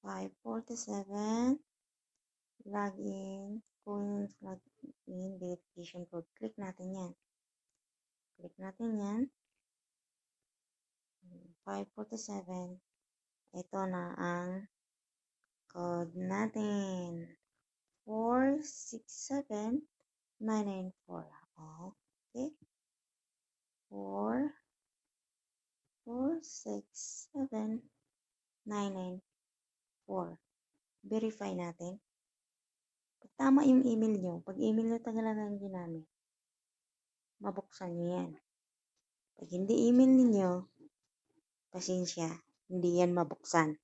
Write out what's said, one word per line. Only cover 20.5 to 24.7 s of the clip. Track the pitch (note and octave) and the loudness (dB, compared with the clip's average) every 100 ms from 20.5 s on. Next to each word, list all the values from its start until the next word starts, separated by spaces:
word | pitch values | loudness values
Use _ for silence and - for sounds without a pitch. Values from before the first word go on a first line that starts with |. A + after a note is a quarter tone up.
| A3 G3+ | 0 0
nine | F#3+ F#3 - - | -4 -8 -12 -12
four. | F3 D#3 - _ - | -12 -12 -20 _ -20
Okay. | D#3 D#3+ F3+ - _ _ _ A#3 C#4 D4+ - _ _ _ _ _ _ _ _ _ _ _ _ | -18 -16 -16 -18 _ _ _ -8 -8 -8 -20 _ _ _ _ _ _ _ _ _ _ _ _
Four, | G3+ G3 G3 G#3 A#3+ D4 D4 _ | -10 -6 -2 0 0 -2 -4 _